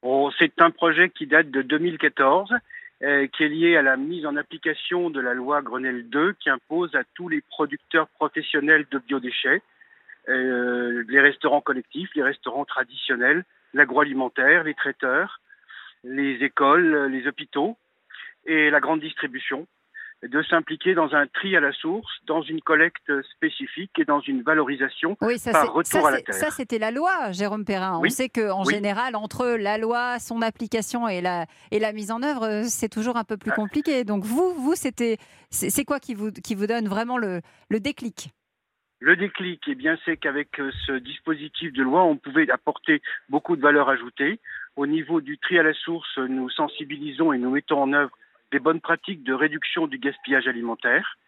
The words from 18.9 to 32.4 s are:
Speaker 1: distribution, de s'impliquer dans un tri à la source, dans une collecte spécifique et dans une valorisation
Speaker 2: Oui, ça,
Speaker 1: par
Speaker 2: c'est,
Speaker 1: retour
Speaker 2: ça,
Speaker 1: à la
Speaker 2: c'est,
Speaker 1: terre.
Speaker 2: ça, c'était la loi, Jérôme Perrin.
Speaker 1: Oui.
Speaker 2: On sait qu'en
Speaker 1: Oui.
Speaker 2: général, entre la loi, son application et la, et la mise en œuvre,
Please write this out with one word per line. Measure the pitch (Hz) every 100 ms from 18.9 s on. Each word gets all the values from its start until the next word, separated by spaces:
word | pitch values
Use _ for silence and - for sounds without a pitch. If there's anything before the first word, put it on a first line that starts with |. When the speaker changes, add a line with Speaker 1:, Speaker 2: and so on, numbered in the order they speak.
| 160
Speaker 1:
distribution, | 156 - 147 127 - 135 170 _ _ - - - -
de | 143
s'impliquer | 160 170 160 160 180
dans | 175 151
un | 147 143
tri | - 196 185
à |
la | 143
source, | 143 160 196 226 - -
dans | 160
une | 147 160
collecte | - 156 165 - - 143 135
spécifique | - 160 - 135 - 190 -
et |
dans | - 147
une | 139 135
valorisation | 120 156 135 139 131 - 165 208
Speaker 2:
Oui, | 214 240
ça, | -
Speaker 1:
par | 196
Speaker 2:
c'est, | 147
Speaker 1:
retour | - - 330
Speaker 2:
ça, | 302
Speaker 1:
à |
la | 262
Speaker 2:
c'est, |
Speaker 1:
terre. | - 104
Speaker 2:
ça, | 302
c'était | - 254 226
la | 220
loi, | 240 349 370 240
Jérôme | 180 208 214
Perrin. | 202 196 185 175
Speaker 1:
Oui. | 170
Speaker 2:
On |
sait | 254 254
qu'en | - 214 190
Speaker 1:
Oui. | 190
Speaker 2:
général, | 208 208 202 254 220
entre | 214 - 247
la | 233 202 214
loi, | 220 240 247 247
son | - 233
application | 226 - 226 226 214 240 233
et | 185
la, | 180 175 165 _ -
et | 214
la | 220
mise | 214 202
en | 226
œuvre, | 277 269